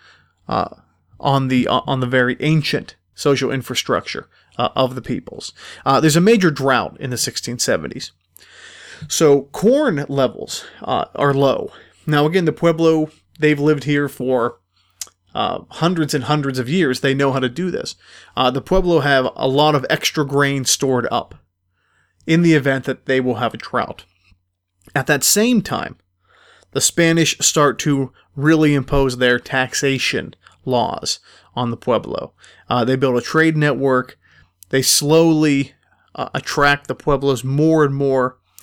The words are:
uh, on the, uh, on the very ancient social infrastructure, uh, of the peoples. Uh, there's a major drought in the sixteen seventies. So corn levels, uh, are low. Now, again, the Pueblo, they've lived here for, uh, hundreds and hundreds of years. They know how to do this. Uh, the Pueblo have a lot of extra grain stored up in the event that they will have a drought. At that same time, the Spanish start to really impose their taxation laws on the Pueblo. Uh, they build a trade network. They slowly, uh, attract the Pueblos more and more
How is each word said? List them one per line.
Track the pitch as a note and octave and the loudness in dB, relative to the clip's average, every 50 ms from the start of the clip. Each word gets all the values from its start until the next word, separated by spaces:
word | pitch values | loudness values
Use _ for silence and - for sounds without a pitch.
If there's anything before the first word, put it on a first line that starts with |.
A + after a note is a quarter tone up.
| _ - _ _ _ _ _ _ _ - | _ -20 _ _ _ _ _ _ _ -4
uh, | - F#2+ - - - - _ _ _ _ _ _ _ _ | -4 -4 -4 -4 -8 -16 _ _ _ _ _ _ _ _
on | - C3+ C#3 C3+ C3+ B2+ | -2 0 0 0 0 0
the, | C3 B2 - - | 0 0 0 0
uh, | A2 B2+ - - | 0 -2 -2 -2
on | C3+ C3 | -4 -4
the | B2+ B2 | -2 0
very | C3 B2+ B2 B2+ B2+ - | 0 0 0 0 -2 -2
ancient | B2+ D3+ D#3+ D#3 C#3+ - - - - - - _ _ _ _ | 0 0 0 0 0 -2 -4 -6 -6 -10 -18 _ _ _ _
social | - - D3 C#3 B2+ C3 - | -4 0 0 0 0 0 -2
infrastructure, | - C3 B2 - B2 - - - A#2 F2 - - - - - _ _ _ _ _ _ - | -4 -4 -6 -6 -6 -6 -4 -2 -2 -2 -2 -6 -10 -12 -12 _ _ _ _ _ _ -4
uh, | B2 - - | -4 -2 0
of | - C3 B2 B2+ | 0 -2 -2 -2
the | B2+ | -8
peoples. | - - B2 - - - - - - - - - - - - - - | -8 -6 -8 -8 -8 -12 -16 -16 -16 -16 -18 -18 -20 -20 -20 -6 0
Uh, | C3 C3+ B2+ | 2 2 4
there's | D#3 D#3+ C#3+ | 4 4 4
a | E3+ | 4
major | F3+ G#3+ G#3 G#3 F#3 D#3+ | 6 6 4 4 4 0
drought | C#3+ C3+ C3+ C3+ C3 A#2 F#2 - - - | 0 0 0 2 2 2 0 -2 -8 -10
in | - B2+ | -10 -8
the | B2 A2 | -6 -6
sixteen | - A#2+ - - - A#2+ A#2+ B2 | -6 -6 -6 -8 -10 -8 -6 -4
seventies. | - - G#2+ E2 D#2 B1+ - - - - - _ _ _ _ _ - - - - - - - - - - - - D#3 D3 | -2 -2 -2 -2 -4 -8 -12 -12 -14 -16 -18 _ _ _ _ _ -20 -20 -20 -20 -20 -20 -20 -20 -20 -20 -18 -18 -12 -8
So | - - E3 D3 C#3+ C#3+ C#3 | -2 2 4 4 4 4 2
corn | - - - F#3 A3 C4 D4 D4+ B3+ E3+ C#3 C#3+ - | -4 -8 0 2 2 4 4 2 0 0 -2 -4 -4
levels, | C#3 C#3 C3 A2+ - - - - - - - - - - - | 0 0 0 0 -2 -6 -10 -10 -10 -12 -12 -16 -18 -14 -6
uh, | - B2+ F2+ - - - | -4 -4 -4 -4 -4 -4
are | - C#3 C#3+ C3+ | 0 0 0 2
low. | C#3 C#3 C3+ B2 - - - - - - _ _ _ _ | 2 2 2 0 -2 -4 -8 -14 -18 -20 _ _ _ _
Now, | D3+ D3 D3 D3 | -2 0 2 2
again, | D#3 E3+ F#3+ E3+ | 2 2 0 0
the | D#3 | 0
Pueblo, | D#3 - E3+ E3+ D#3+ D#3+ E3 D#3+ D#3+ D#3 D3+ D3+ - _ _ _ _ - | -2 0 0 0 2 4 2 2 2 2 0 -4 -6 _ _ _ _ 0
they've | D#3 D3+ D3+ C#3+ | 2 2 2 2
lived | C#3+ D3+ D3+ C#3 B2 | 2 2 2 0 0
here | D3 D3 C#3+ D3 C3 | -2 -2 0 -2 -4
for, | - - B2+ B2+ C3 A#2+ A#2 A#2 - - _ _ _ _ _ _ _ _ - - _ _ _ _ - | -6 -6 -4 -2 0 0 0 -2 -4 -10 _ _ _ _ _ _ _ _ -18 -18 _ _ _ _ -6
uh, | - A2 F2+ E2+ F2+ E2+ - | -4 -4 -4 -4 -8 -10 -14
hundreds | - - D#3+ F3 F#3 E3 D#3 C#3+ - | -6 -2 -2 0 0 0 -2 -2 -4
and | E3 A#2+ | -4 -2
hundreds | A2 D3+ D3+ C#3 C#3 C3 B2+ | -2 -2 -2 -2 -4 -4 -6
of | A#2+ A#2+ | -4 -2
years. | D#3+ F#3+ E3 C3 B2+ - | -2 0 0 0 -2 -2
They | - C3+ C3+ | -2 -2 0
know | C#3 C#3+ C#3 | 0 0 0
how | C3 C3+ | 0 -2
to | C3 B2 | -2 -4
do | B2 D#3 F3+ F3+ | -4 -4 -6 -6
this. | - - - - - - _ - - - - - _ | -6 -6 -8 -10 -14 -16 _ -20 -20 -20 -20 -10 _
Uh, | - B2+ B2+ | 0 0 0
the | B2+ C3+ | 0 -2
Pueblo | - - F#3 F#3+ F3+ F3 E3+ D3+ | -2 0 0 2 2 2 2 2
have | C3+ C#3+ C#3 C3 B2+ - - - | 2 2 2 2 0 -2 -4 -4
a | B2+ C3+ | -2 0
lot | C3 C#3+ D3+ D#3 D3 | 2 4 4 4 4
of | C#3 C3 - | 2 0 -2
extra | D#3 - - - - D#3 D3 | -4 -2 -2 -4 -2 -2 -4
grain | C3+ C#3 C#3 C#3+ C#3 C#3 C3+ B2+ | -2 0 0 0 0 0 -2 -2
stored | - - - C#3+ C3+ B2+ B2 A#2 - | -2 -2 -2 0 0 0 0 -2 -2
up | A#2 A#2+ - - - - _ _ _ _ _ _ _ _ _ _ _ _ _ _ _ _ _ D#3+ | -2 -4 -4 -6 -14 -20 _ _ _ _ _ _ _ _ _ _ _ _ _ _ _ _ _ 0
in | D#3+ E3+ | 2 4
the | F3 E3+ D#3+ | 4 4 4
event | D3 B2+ C#3 C3+ C3 - | 4 2 0 -2 -2 -4
that | C#3 B2+ - _ | -6 -8 -6 _
they | - C3 C3 | -2 -2 0
will | B2+ B2+ A#2+ | 0 0 -2
have | A2+ B2 A2+ - | -2 -4 -4 -6
a | A2 | -8
drought. | - - - A#2+ - - - - - _ _ _ _ _ _ _ _ _ _ _ _ _ _ _ _ - _ | -10 -6 -6 -4 -4 -6 -10 -16 -18 _ _ _ _ _ _ _ _ _ _ _ _ _ _ _ _ -8 _
At | C#3+ C3 - | -4 -2 0
that | D3 C3+ - | 0 0 2
same | - - G3+ A3 B3 B3 G#3 | 0 2 2 2 4 2 2
time, | - - C3 - - - - - _ _ _ _ _ _ _ _ _ _ _ _ _ _ | 0 -2 -4 -6 -6 -8 -12 -16 _ _ _ _ _ _ _ _ _ _ _ _ _ _
the | _ C#3 | _ -2
Spanish | - - - F3 E3+ E3 E3 E3 D#3 - - - | -2 0 2 2 2 4 4 2 2 0 0 0
start | - - - D#3 D3 C#3+ A2+ - | -2 0 2 2 2 2 0 0
to | - D#3 C#3+ C3+ C3 B2+ - _ _ _ _ | -2 -2 0 0 -2 -6 -8 _ _ _ _
really | C#3 C#3 D#3 D#3+ D#3 D#3 D3 D3 | -2 2 2 4 4 4 4 2
impose | C#3 B2+ - D3 C#3 C#3 C3 B2 B2 | 2 0 0 0 2 2 0 0 0
their | B2+ B2 B2 A#2+ | 2 2 2 0
taxation | - - C#3+ C3 C3 B2 - - C#3+ C#3 C3+ B2+ - - - G#2 F#2 - - _ _ - _ _ _ | -2 -4 -2 -2 -2 -2 -4 -2 -2 0 0 0 -2 -2 -4 -4 -6 -8 -14 _ _ -20 _ _ _
laws | B2+ B2+ A#2+ A2 - G2 - - - - - _ _ - - _ _ _ | -2 0 0 0 -2 -4 -6 -6 -8 -8 -8 _ _ -20 -20 _ _ _
on | A#2+ B2 A#2 | -6 -6 -6
the | A2+ A2 | -6 -6
Pueblo. | - B2+ A#2 G2+ D#2 - - - - - - _ - - - - _ - | -2 -2 -2 -2 -2 -4 -8 -8 -10 -12 -16 _ -20 -20 -20 -20 _ -4
Uh, | B2+ B2 A#2 | -2 0 0
they | B2 C3 C3 | 0 0 0
build | C#3 C3 B2 A#2+ | 0 0 0 -2
a | |
trade | - - - D#3+ D#3+ E3 D#3 | -2 0 2 2 2 4 2
network. | D3+ D3 D3 C3 C3 C3+ C3+ C3 B2+ B2 - - _ _ _ _ _ _ _ _ _ - _ | 2 0 0 0 0 0 0 0 0 -2 -4 -10 _ _ _ _ _ _ _ _ _ -10 _
They | - C3+ | -2 0
slowly, | B2+ - - - D3 C#3+ D#3 E3 E3+ E3 D#3 D3+ D#3 D3+ C#3+ C3+ B2+ - - _ _ _ _ _ _ _ _ | 0 0 0 0 2 4 4 4 6 4 4 4 2 2 2 0 -2 -4 -8 _ _ _ _ _ _ _ _
uh, | - B2 - - | -10 -8 -6 -6
attract | C3+ - - - D3+ C#3+ C#3+ C#3+ C#3 - - | -8 -8 -6 -2 2 2 2 2 0 -2 -8
the | B2+ | -10
Pueblos | - - D3+ C#3+ C3 C#3 C#3 C3+ A2 B2 | -6 -2 -2 -2 0 2 0 0 0 -2
more | C3+ C#3 C#3+ D#3 D#3+ D#3+ D#3 D3+ | -2 0 2 2 4 4 4 2
and | C#3 C#3 | 2 2
more | C#3 C#3 C#3 C3+ C3 B2+ B2+ - _ _ _ _ - | 0 0 0 0 0 0 -2 -4 _ _ _ _ -20